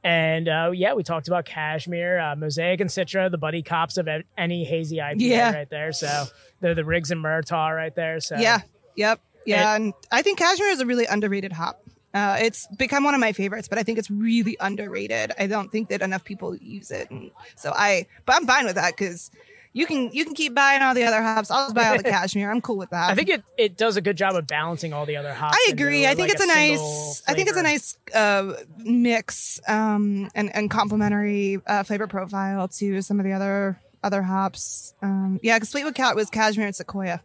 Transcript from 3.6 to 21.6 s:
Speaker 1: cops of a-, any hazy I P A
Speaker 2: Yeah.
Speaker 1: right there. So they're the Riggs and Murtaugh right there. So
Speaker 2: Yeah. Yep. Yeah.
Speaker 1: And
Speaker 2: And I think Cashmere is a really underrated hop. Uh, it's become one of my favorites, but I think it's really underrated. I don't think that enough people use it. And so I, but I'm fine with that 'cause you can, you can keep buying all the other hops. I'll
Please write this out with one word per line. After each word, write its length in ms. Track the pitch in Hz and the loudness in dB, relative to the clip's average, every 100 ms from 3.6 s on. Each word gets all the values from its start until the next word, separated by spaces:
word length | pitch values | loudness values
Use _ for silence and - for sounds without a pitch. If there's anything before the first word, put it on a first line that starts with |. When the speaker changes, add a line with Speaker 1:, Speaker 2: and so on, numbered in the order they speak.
Speaker 1:
cops 360 | 156 165 160 - | -2 -2 0 -2
of 80 | 160 | -4
a-, 140 | 156 - - | -4 -6 -4
any 260 | 170 175 | -2 -2
hazy 340 | 165 165 151 160 | -2 -2 -2 -6
I 140 | 147 | -4
P 160 | 170 240 | 0 2
A 40 | 233 | 4
Speaker 2:
Yeah. 160 | - | 4
Speaker 1:
right 160 | 156 143 | 0 -6
there. 240 | 151 156 | -6 -6
So 320 | 156 147 147 139 - - _ | -4 -2 -2 -4 -12 -20 _
they're 140 | 175 | -2
the 120 | 165 156 | 0 0
Riggs 240 | 170 151 | -2 -2
and 120 | 165 | -4
Murtaugh 520 | 156 160 156 170 156 160 | -2 -2 -2 -2 -2 -2
right 180 | 160 | -4
there. 240 | 156 160 160 | -4 -4 -4
So 160 | - 151 | -6 0
Speaker 2:
Yeah. 220 | 226 226 - _ _ - | 2 2 0 _ _ -2
Yep. 240 | 208 226 _ _ | 0 0 _ _
Yeah. 300 | - 208 214 | -2 2 4
Speaker 1:
And 100 | 214 220 | 2 -2
Speaker 2:
And 80 | - - | -6 -2
I 120 | 233 | 0
think 160 | 339 392 | 2 2
Cashmere 300 | 339 370 403 | 2 4 2
is 100 | 339 | 0
a 60 | 247 | 0
really 180 | 247 | 2
underrated 480 | 226 208 208 196 190 | 2 0 0 -2 -6
hop. 300 | 165 165 - - _ _ | -6 -6 -6 -18 _ _
Uh, 240 | 196 202 196 | -2 0 2
it's 260 | 226 - - 196 | 0 0 -6 -4
become 260 | 262 285 | 0 2
one 80 | 285 | 4
of 60 | 285 | 4
my 120 | 220 | 2
favorites, 360 | 208 196 214 190 | 0 -4 -4 -4
but 100 | 214 | -2
I 40 | |
think 160 | 220 226 | -2 -2
it's 120 | 208 | -2
really 460 | 202 226 233 214 214 | -2 2 2 2 -2
underrated. 720 | 196 214 208 185 208 226 220 - | -4 -4 -6 -6 -4 -2 -2 -2
I 80 | 196 | -2
don't 220 | 214 196 | -2 -2
think 200 | 220 220 | -6 -4
that 100 | 196 | -2
enough 240 | 190 190 | -2 -4
people 320 | - 196 175 175 | -6 -12 -10 -12
use 340 | 185 208 - | -12 -14 -10
it. 200 | - - | -10 -10
And 200 | - - - - - | -12 -16 -20 -20 -10
so 140 | 143 | -4
I, 320 | - 208 190 170 - | 2 2 2 -2 -10
but 120 | - 277 | 2 2
I'm 100 | 269 | 4
fine 180 | 262 240 | 2 2
with 100 | 185 | 0
that 200 | 180 170 | 0 -2
'cause 340 | 196 175 - _ - - - | -6 -6 -10 _ -20 -20 -14
you 140 | 226 330 | -4 -2
can, 240 | 302 240 | -2 -2
you 120 | 226 | -2
can 100 | 311 | -4
keep 180 | 302 311 | -2 -2
buying 300 | 240 277 277 | 2 4 6
all 120 | 269 | 4
the 100 | 254 | 4
other 180 | 233 220 | 4 2
hops. 260 | 226 220 208 | 2 0 2
I'll 180 | 254 | 0